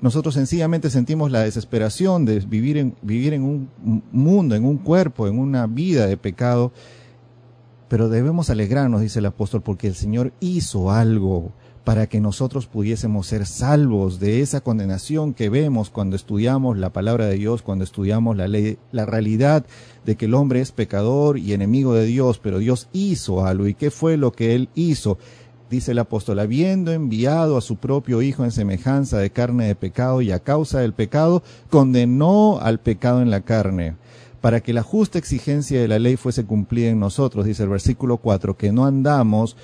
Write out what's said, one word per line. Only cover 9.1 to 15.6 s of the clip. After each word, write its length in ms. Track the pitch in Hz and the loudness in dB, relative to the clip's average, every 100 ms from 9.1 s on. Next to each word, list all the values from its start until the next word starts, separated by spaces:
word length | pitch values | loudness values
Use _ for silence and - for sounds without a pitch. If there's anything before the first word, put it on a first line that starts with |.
| 113 | -2
el 80 | 101 | -2
apóstol, 340 | - 101 110 | -2 -4 -4
porque 260 | - 95 104 | -4 -4 -4
el 60 | |
Señor 400 | 90 104 113 127 - | -4 -2 -2 -2 -4
hizo 500 | 180 180 - 101 90 | -4 -4 -4 -2 0
algo 640 | 107 113 110 95 90 85 - - - | 2 4 2 0 -2 -4 -12 -20 -8
para 240 | - 110 110 | -2 0 0
que 140 | 107 | 0
nosotros 460 | 104 98 131 139 120 | -2 -2 -4 -6 -8
pudiésemos 600 | 110 104 113 113 104 92 | -4 -4 -2 -2 -4 -4
ser 180 | 107 95 | -4 -4
salvos 760 | - 127 147 139 104 95 90 | -4 0 2 4 2 0 -2
de 220 | 101 113 | 0 0
esa 200 | 143 143 | 0 -4
condenación 720 | 127 110 98 95 - 156 151 | -2 -2 -2 -4 -4 -4 -4
que 160 | 127 107 | -4 -2
vemos 400 | 123 | 0